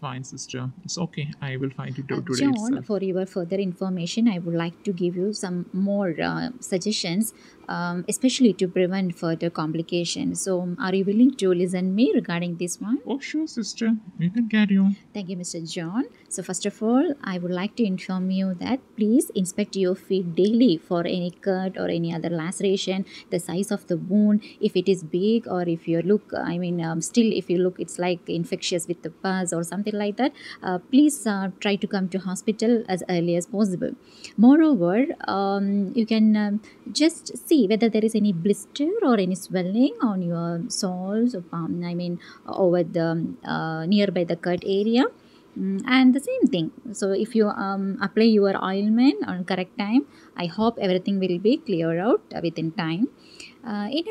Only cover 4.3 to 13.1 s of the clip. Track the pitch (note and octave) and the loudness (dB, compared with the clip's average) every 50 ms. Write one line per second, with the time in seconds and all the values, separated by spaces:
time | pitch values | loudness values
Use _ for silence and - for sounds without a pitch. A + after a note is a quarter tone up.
4.3 | F#3+ F3 F3 E3+ E3+ E3 E3+ E3+ E3+ - - G#3 G3 E3+ F3+ F3 F3 F3+ F#3 G#3+ | 2 0 -4 -2 -2 -2 -2 -4 -6 -8 -6 -6 -4 -2 -2 -2 0 -2 -2 -2
5.3 | G#3 - - F#3 F3+ F3 E3+ - - F#3 G3 G3 G3+ G3+ G3+ F3 D#3 D3 E3+ E2+ | -2 -4 -4 -4 -4 -4 -6 -4 -4 -2 0 0 0 0 0 -2 -2 -2 -2 -2
6.3 | E3 E3 E3 E2 - - - - G3+ F3 E3+ G#3 A3 - - F3 E3 G3+ A3 - | -2 -2 -4 -6 -8 -10 -8 -4 -4 -2 -2 -2 -4 -2 -2 -2 -2 -2 -2 -4
7.3 | - - - - - - - - F3 F3 F3 F3 F3 F3+ F3 - G3+ - - B3+ | -6 -16 -20 -20 -20 -18 -12 -8 -6 -4 -4 -4 -4 -4 -4 -6 -2 0 0 0
8.3 | B3 - B3+ G#3+ F3+ - F#3+ F3+ F3+ F#3 F#3 F3 F#3+ G3 F#3+ F3+ E3+ - F3+ E3 | 2 4 4 4 4 2 0 0 2 2 2 2 2 0 -2 -2 -2 -2 -2 -2
9.3 | E3 E3 E3+ E3+ - - D#3 D#3 D#3 D#3+ E3+ - F#3 F3 E3+ E3+ - - - - | -2 -2 -4 -4 -4 -4 -4 -4 -4 -4 -4 -4 -4 -4 -2 -4 -4 -4 -4 -4
10.3 | F3 F3 - G3 F#3 F3+ F3+ F3+ F3 - F#3+ F#3 F#3+ G3 F#3+ G3+ G#3 A3 B3 C4+ | -4 -4 -2 -2 -2 -2 -2 -4 -6 -4 -4 -2 0 0 2 2 4 6 4 4
11.3 | B3+ - G3 F#3 F3+ F3 F#3 F3 F#3+ F3+ F#3 F#3 F#3+ G#3 B3+ G#4+ G#4 B3+ E3+ - | 4 2 2 2 2 2 0 0 -2 -2 -2 0 2 2 2 2 2 2 0 -2
12.3 | E3+ F3 F3 F3 E3+ E3+ F3 F3+ - - F#3+ G#3 B3 F#4 A#4+ - | -4 -4 -4 -4 -6 -6 -6 -6 -8 -6 -4 -4 -4 -4 -4 -4